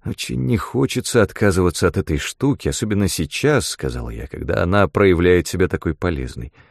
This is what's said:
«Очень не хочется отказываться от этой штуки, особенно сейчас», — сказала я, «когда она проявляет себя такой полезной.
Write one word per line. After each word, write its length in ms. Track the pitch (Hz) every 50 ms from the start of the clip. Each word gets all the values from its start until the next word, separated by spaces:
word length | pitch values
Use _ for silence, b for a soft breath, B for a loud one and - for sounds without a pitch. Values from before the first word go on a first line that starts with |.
| _
«Очень 400 | - - - - - 123 123 127
не 120 | 127 123 98
хочется 640 | - - - 123 139 131 - 127 - - - 120 104
отказываться 640 | - - - 113 104 90 90 90 87 82 - - 87
от 100 | 76 104
этой 220 | 95 - 80 73
штуки, 480 | - - - _ - 139 143 - - 76
особенно 400 | 71 - - 107 107 98 101 90
сейчас», — 600 | - - 131 - - - - 143 151 127 - -
сказала 420 | - - - 67 60 - 58 58
я, 160 | 57 55 57 -
«когда 340 | - - - - - -
она 260 | - 87 95 104 101 -
проявляет 600 | _ 98 101 98 90 82 87 90 90 90 82 -
себя 200 | - 90 92 87
такой 280 | - 80 - - 78
полезной. 580 | _ - 90 82 69 64 62 - - 57 62 b b b b